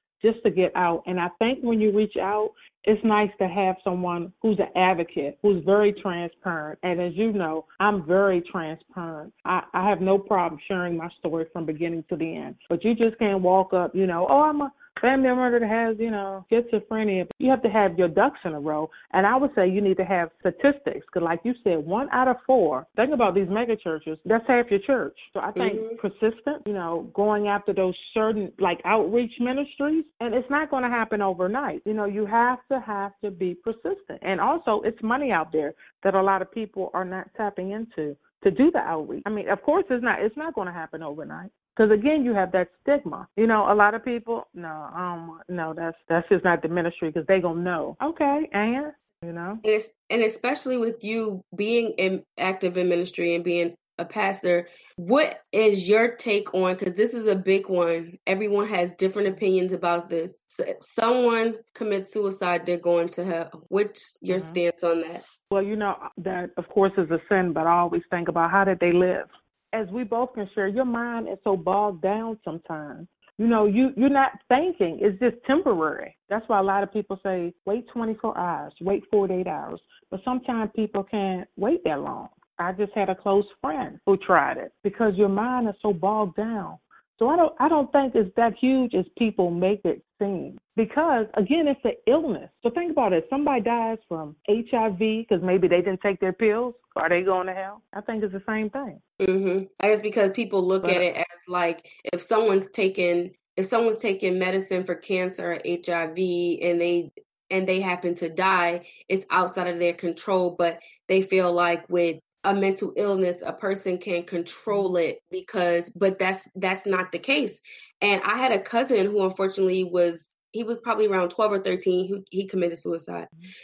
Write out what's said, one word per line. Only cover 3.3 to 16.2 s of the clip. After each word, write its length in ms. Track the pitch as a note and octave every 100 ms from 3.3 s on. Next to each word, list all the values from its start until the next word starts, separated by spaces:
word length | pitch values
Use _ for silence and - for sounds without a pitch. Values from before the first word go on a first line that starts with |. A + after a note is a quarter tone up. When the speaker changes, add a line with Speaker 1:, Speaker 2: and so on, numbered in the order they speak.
| -
Speaker 1:
to 100 | F#3
have 280 | F#3 F#3 F#3
someone 500 | G3 F3+ F3+ F3 F3 -
who's 160 | A3 G3
an 120 | - F3+
advocate, 600 | F#3 F3 E3+ - C#3+ -
who's 200 | G#3 F#3
very 300 | D#3 G3+ G#3
transparent. 840 | G3+ G3 E3+ E3+ - F#3 D#3+ D3+ -
And 180 | F3+ F3
as 140 | F3+
you 180 | F3 A3+
know, 340 | G3+ D#3+ D#3+ - -
I'm 240 | G3+ G3+ D3+
very 340 | F#3+ G3+ F3
transparent. 880 | F3 F#3 D#3+ D#3+ _ F#3 E3 D#3 D3+ - -
I, 160 | F#3 -
I 140 | - G3
have 140 | F3
no 160 | F#3+ G3
problem 420 | G3 G3 E3+ D3+ -
sharing 300 | F#3 F3 E3+
my 120 | E3+ -
story 260 | E3 E3 D#3+
from 140 | F3 D#3
beginning 380 | D#3 E3+ E3 -
to 60 | D#3
the 200 | E3 D#3
end. 180 | C3+ - -
But 140 | E3+
you 120 | A3 A3+
just 240 | A3+ A3
can't 220 | G#3 G3
walk 320 | F3+ F#3+ F#3
up, 200 | F#3 F3
you 140 | F#3+ F#3+
know, 180 | E3+ -
"Oh, 140 | C#4
I'm 200 | D4+ D4
a 120 | C#4 - _ -
family 280 | B3 C4+ C4
member 320 | B3 B3 A#3
that 80 | G#3+
has, 320 | A3+ A3+ A3
you 100 | A3+
know, 340 | G#3